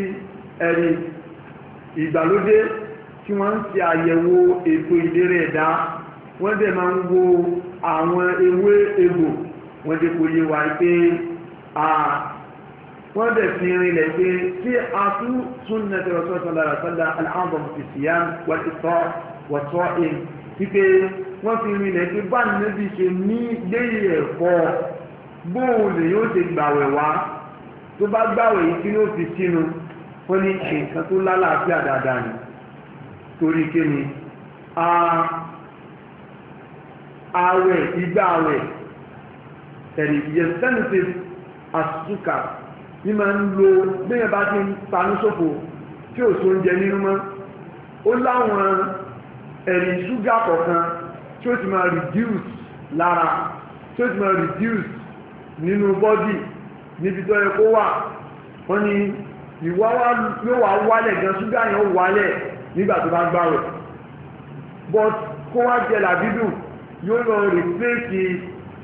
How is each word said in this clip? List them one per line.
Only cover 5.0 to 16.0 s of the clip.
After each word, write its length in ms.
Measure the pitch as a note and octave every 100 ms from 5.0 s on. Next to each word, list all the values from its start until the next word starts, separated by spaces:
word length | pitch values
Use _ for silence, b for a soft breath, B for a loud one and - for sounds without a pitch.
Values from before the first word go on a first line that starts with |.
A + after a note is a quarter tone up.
| E3 F3 F3+ F3
ẹ̀dá, 300 | D#3 D#3 D#3+ E3 - - - - - -
wọ́n 180 | G3 G#3
dẹ̀ 140 | G#3
máa 200 | F3+ F3+
ń 80 | F#3
wo 180 | F3 F#3 F3+ F3 E3+ F3 - -
àwọn 460 | E3+ D#3+ E3+ F3+ F3+ F3+
ewé 360 | F3+ F3+ G3+ G#3 G3+ G3+
egbò, 320 | F3 F3 D#3 - - - - -
wọ́n 160 | D3+ D#3+
dẹ̀ 120 | E3
kò 120 | E3 D#3+
yé 160 | E3
wa 160 | D#3 D3+ D3+
pé, 220 | D3+ F3 F3 E3+ E3+ - - - - -
a, 120 | D3+ D#3 D#3+ D3 - - - - - - - - - -
wọ́n 240 | G3+ A#3
dẹ̀ 160 | A3 F3+
fi 160 | F#3 F3+
rinlẹ̀ 420 | F3+ F3+ E3 D#3
pé 180 | E3+ F#3 F3+ - -
tí 160 | B3 A#3+ -
a 140 | G3 G3+
tú 140 | G3 A#3+ B3+ - -
sunnati 480 | - A3 G3+ F#3